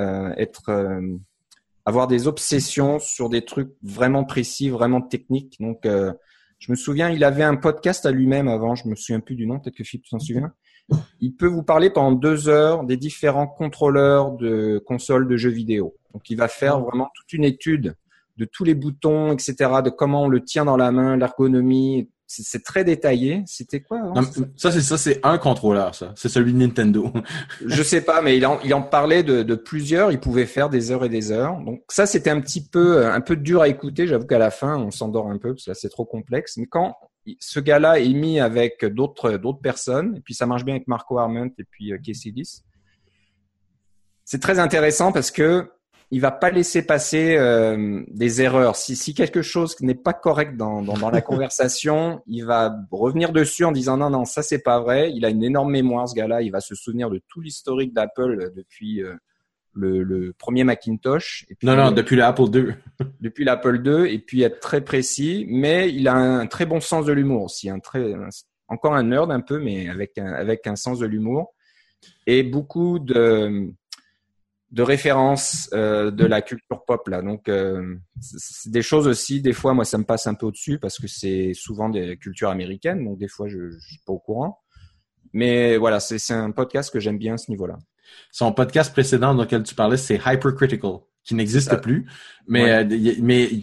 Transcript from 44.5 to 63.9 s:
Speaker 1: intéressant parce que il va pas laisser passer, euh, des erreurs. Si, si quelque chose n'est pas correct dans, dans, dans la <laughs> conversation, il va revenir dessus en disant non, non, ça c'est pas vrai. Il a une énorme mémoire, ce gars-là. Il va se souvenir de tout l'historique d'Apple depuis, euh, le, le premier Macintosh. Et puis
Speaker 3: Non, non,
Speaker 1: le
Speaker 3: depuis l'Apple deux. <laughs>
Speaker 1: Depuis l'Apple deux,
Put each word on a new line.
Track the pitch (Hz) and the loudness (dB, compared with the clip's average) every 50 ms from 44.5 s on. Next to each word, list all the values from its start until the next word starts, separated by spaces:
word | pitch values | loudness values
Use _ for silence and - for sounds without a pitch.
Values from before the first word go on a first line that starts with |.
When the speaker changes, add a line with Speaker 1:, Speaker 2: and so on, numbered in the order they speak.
| 190 185 | 2 2
Speaker 1:
intéressant | 170 156 175 156 151 151 151 - 175 190 | 2 2 2 2 2 2 2 2 2 2
parce | 185 143 131 - | 2 0 -2 -2
que | - - 151 160 175 180 - - _ _ _ _ _ _ _ - | 0 2 2 4 2 2 0 -4 _ _ _ _ _ _ _ -6
il | 131 127 | -2 0
va | 135 135 | 0 0
pas | 131 - 180 175 | 0 2 0 2
laisser | 190 180 170 - - 165 160 | 2 2 2 2 0 0 2
passer, | - 151 143 143 - 160 156 160 165 160 | 2 2 0 0 0 0 2 2 4 4
euh, | 147 127 120 117 113 113 110 110 107 107 104 101 90 - | 4 4 6 6 4 4 2 2 0 -2 -4 -4 -6 -8
des | - 90 104 120 120 113 127 | -8 -4 -2 -2 0 2 2
erreurs. | 131 127 127 131 127 117 101 | 2 4 4 4 4 4 2
Si, | - - - 127 | 0 -4 -8 -8
si | - - 160 147 | -8 -8 -4 -2
quelque | - 170 160 - 175 | 0 0 0 0 -2
chose | 147 - - 175 170 160 - - | -2 -2 -2 -2 -2 -2 -4 -2
n'est | 131 127 127 | -2 -2 -2
pas | - - 175 165 | 0 -2 -2 -2
correct | - - 170 143 151 147 143 131 | 0 2 2 2 2 0 -2 -4
dans, | 113 110 107 107 104 | -6 -6 -4 -4 -4
dans, | 101 101 104 | -4 -4 -4
dans | 104 107 113 | -2 -2 0
la | 117 113 | 0 0
<laughs> | |
conversation, | - - 135 131 135 123 - - 131 123 - - - 151 151 156 165 170 165 151 - | 0 0 -2 -2 -2 -2 0 0 0 0 -2 -2 -2 0 0 0 0 -2 -4 -8 -10
il | - 117 117 117 | -10 -10 -6 -2
va | 117 120 113 113 110 107 107 98 - | 0 2 2 2 2 -2 -4 -10 -8
revenir | 92 98 113 131 139 165 170 165 160 | -4 0 0 0 2 0 0 2 2
dessus | 160 147 - - - 175 | 2 2 2 2 0 2
en | 165 147 | 2 2
disant | 131 127 131 131 | 0 0 0 0
non, | 135 147 143 | 2 2 0
non, | 139 127 123 | 0 0 -2
ça | - - 151 | -4 -4 -6
c'est | 151 - 156 127 - | -4 -2 -4 -2 2
pas | 127 120 120 | 2 2 2
vrai. | 117 120 123 139 156 170 135 | 2 2 2 2 2 0 0
Il | 113 113 | 0 0
a | 110 | 0
une | 110 110 113 | 0 0 0
énorme | 127 139 139 139 143 | 0 0 0 0 0
mémoire, | 139 135 127 127 120 120 123 | 2 2 2 2 0 0 -2
ce | 120 117 | -4 -4
gars-là. | 113 110 110 117 117 | -4 -2 -2 0 -2
Il | 113 104 | -2 -2
va | 95 98 | -4 -6
se | - - 101 | -6 -8 -12
souvenir | - - 120 113 120 120 113 | -12 -10 -8 -6 -4 -4 -4
de | 95 95 - | -6 -6 -8
tout | _ - 170 | _ -16 -14
l'historique | 165 151 143 - - 139 131 131 135 127 117 | -14 -14 -14 -10 -6 -4 -2 -2 -2 -2 -2
d'Apple | 113 107 104 - 127 127 127 113 98 90 92 92 | -2 -4 -2 -2 -2 -2 -2 -2 -4 -6 -8 -10
depuis, | 95 95 _ _ - 107 107 107 98 95 | -14 -20 _ _ -14 -10 -8 -8 -8 -8
euh, | 92 90 85 _ _ _ _ _ _ _ _ _ _ - | -8 -12 -16 _ _ _ _ _ _ _ _ _ _ -8
le, | 101 95 95 95 92 | -4 -2 -2 0 -2
le | 92 95 95 92 90 90 | -2 -2 -4 -4 -6 -8
premier | - _ - 120 123 127 127 | -10 _ -6 -2 0 2 2
Macintosh. | 127 117 - - 113 110 107 - 131 139 165 - - - - - - | 2 2 0 -2 -6 -6 -4 -2 -2 -2 -2 -2 -6 -12 -14 -16 -20
Et | - | -12
puis | - - | -2 2
Speaker 3:
Non, | 131 131 | 4 6
non, | 139 135 127 | 6 6 6
Speaker 1:
le | 104 | 4
Speaker 3:
depuis | 117 113 - 131 | 2 2 4 4
l'Apple | 123 117 123 123 - 127 104 | 6 6 6 4 4 4 4
deux. | 110 131 127 107 - - - - - - | 4 2 0 0 -4 -10 -14 -14 -10 -10
<laughs> | 131 - - - | -10 -10 -10 -10
Speaker 1:
Depuis | 110 113 - - 143 | -10 -8 -4 -2 0
l'Apple | 131 123 120 - 127 123 120 | 0 0 2 2 0 0 2
deux, | 123 139 | 2 2